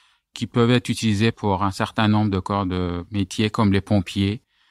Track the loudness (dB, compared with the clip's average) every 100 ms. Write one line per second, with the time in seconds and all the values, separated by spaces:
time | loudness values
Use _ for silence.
0 | _ _ _ -10 -4 0 4 2 0 -2
1 | 0 2 2 0 -2 0 -2 -2 -4 0
2 | 2 2 2 -2 -2 -2 -2 -2 -4 -4
3 | -6 -6 -4 -2 -2 2 2 2 2 0
4 | 0 -2 -2 -4 -12 _ _